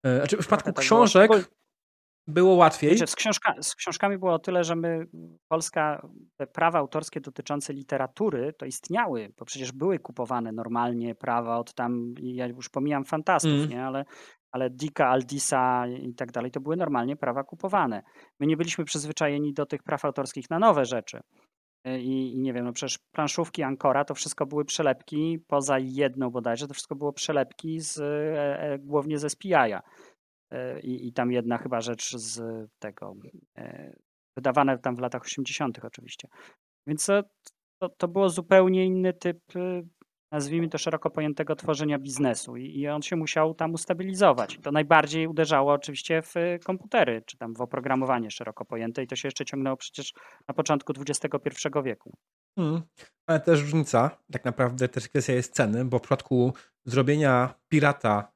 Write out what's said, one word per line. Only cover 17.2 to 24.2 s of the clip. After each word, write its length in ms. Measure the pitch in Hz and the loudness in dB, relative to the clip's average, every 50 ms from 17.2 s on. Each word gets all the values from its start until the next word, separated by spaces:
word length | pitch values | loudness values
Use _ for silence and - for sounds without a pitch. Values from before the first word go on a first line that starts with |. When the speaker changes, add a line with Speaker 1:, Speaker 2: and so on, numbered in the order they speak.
| - 127 120 135 135 | -4 -2 -2 -4 -6
Speaker 2:
kupowane. 600 | - - 165 - 190 202 196 160 123 110 98 - _ _ - - _ _ _ | -8 -12 -10 -6 -2 0 2 2 0 -2 -6 -10 _ _ -20 -20 _ _ _
My 80 | 143 | 0
nie 100 | 151 160 | 0 2
byliśmy 280 | 151 170 170 - - 165 | 2 0 -4 -2 -6 -4
przyzwyczajeni 680 | 143 - 156 143 151 156 - 160 147 143 143 147 147 139 | -4 -6 -6 -6 -6 -4 -2 0 0 0 0 -2 -2 -2
do 120 | 147 143 | -4 -4
tych 180 | - 151 139 _ | -4 -6 -10 _
praw 220 | - 156 139 - | -6 -4 -2 -2
autorskich 440 | 147 135 - 135 - - 139 123 - | -4 -4 -4 -6 -6 -8 -12 -8 -6
na 100 | 160 165 | -2 4
nowe 260 | 220 226 180 147 131 | 4 4 6 4 2
rzeczy. 360 | 117 127 117 104 - - - - _ _ _ _ _ _ _ _ _ _ _ _ | 0 -2 -6 -6 -8 -16 -18 -20 _ _ _ _ _ _ _ _ _ _ _ _
E, 140 | 127 131 131 | -8 -8 -6
i, 340 | 123 131 131 131 131 127 117 | -4 -4 -2 -2 -4 -4 -4
i 60 | 131 | -4
nie 140 | 131 135 120 | -4 -2 -2
wiem, 120 | 123 120 | -4 -6
no 80 | 120 120 | -6 -6
przecież 260 | - 147 131 - - _ _ | -6 -6 -6 -8 -8 _ _
planszówki 520 | _ - 151 143 - - 165 - - - 147 | _ -4 -2 -2 -2 -4 -4 -4 -4 -6 -4
Ankora 420 | 131 139 135 - 139 131 139 143 | -4 -4 2 2 4 4 4 2
to 100 | - 143 | 0 -4
wszystko 300 | - | -8